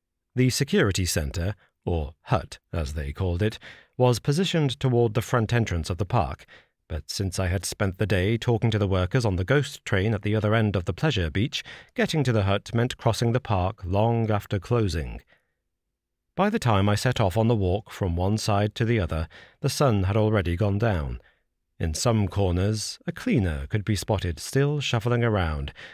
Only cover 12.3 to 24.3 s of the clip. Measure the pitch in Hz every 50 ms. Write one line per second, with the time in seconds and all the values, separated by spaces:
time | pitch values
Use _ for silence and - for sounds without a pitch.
12.3 | 117 110 98 98 98 101 - - - 117 117 127 - - - 120 113 - 120 117
13.3 | 117 127 - - 107 95 90 92 107 - - 85 92 98 107 117 117 117 113 107
14.3 | 107 101 - - - 101 - - 123 120 110 98 80 80 71 60 57 60 - _
15.3 | _ _ _ _ _ _ _ _ _ _ _ _ _ _ _ _ _ _ _ _
16.3 | _ - 185 208 208 220 - 127 110 95 98 104 104 104 - 131 123 - 117 95
17.3 | 87 113 113 113 123 107 98 90 90 104 - - - - 104 92 85 85 90 95
18.3 | 104 107 - - 107 101 104 107 - - 120 110 120 110 92 78 82 78 80 -
19.3 | - - - - _ _ - 143 - - 156 135 110 101 92 92 101 110 107 107
20.3 | 107 107 90 82 87 87 110 104 98 101 113 117 104 82 73 65 60 - - _
21.3 | _ _ _ _ _ _ _ _ _ _ - 82 78 - - 123 117 110 101 92
22.3 | - 98 101 92 87 90 92 101 110 107 107 - - - _ - 170 - - 254
23.3 | 233 139 98 90 78 71 69 - - 110 98 - 107 92 - - 113 95 - 92